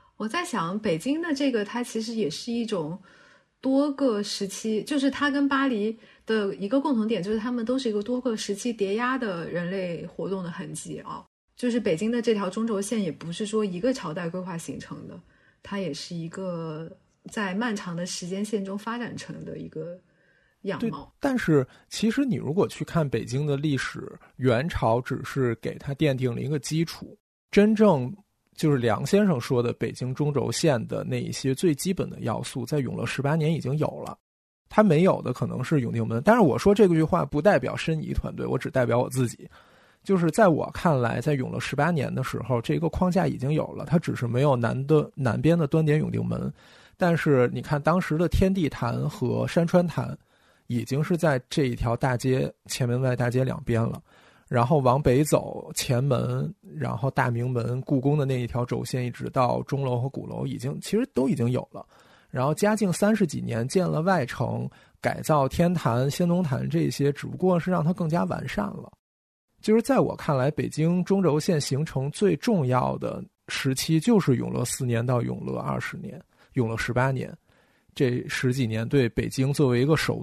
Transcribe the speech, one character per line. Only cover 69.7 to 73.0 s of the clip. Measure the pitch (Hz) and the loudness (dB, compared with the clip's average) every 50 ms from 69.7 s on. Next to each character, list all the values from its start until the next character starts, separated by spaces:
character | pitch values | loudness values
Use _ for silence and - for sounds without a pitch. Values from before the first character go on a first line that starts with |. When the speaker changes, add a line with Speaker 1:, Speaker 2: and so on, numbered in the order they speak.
| 214 | 4
Speaker 2:
是 | 226 | 4
在 | 226 - 269 233 | 4 4 4 4
我 | 151 123 - | 4 2 0
看 | - - - 151 | -4 -2 0 2
来， | 131 127 143 | 2 2 2
北 | 151 - 123 120 | 2 0 -2 -2
京 | - - 156 165 175 180 175 | 0 0 2 2 2 2 2
中 | - 196 196 190 | 2 2 4 4
轴 | 160 135 156 | 4 4 2
线 | 151 - 180 151 | 2 2 0 0
形 | 135 - 135 131 156 | 0 0 -2 -2 -2
成 | - - 135 131 143 | -2 -2 -4 -4 -4
最 | - - 208 196 165 | -2 2 2 2 2
重 | 143 - - 226 180 139 123 | 2 2 2 2 2 2 2
要 | 123 123 135 135 135 | 2 2 2 0 -2
的 | 135 | -2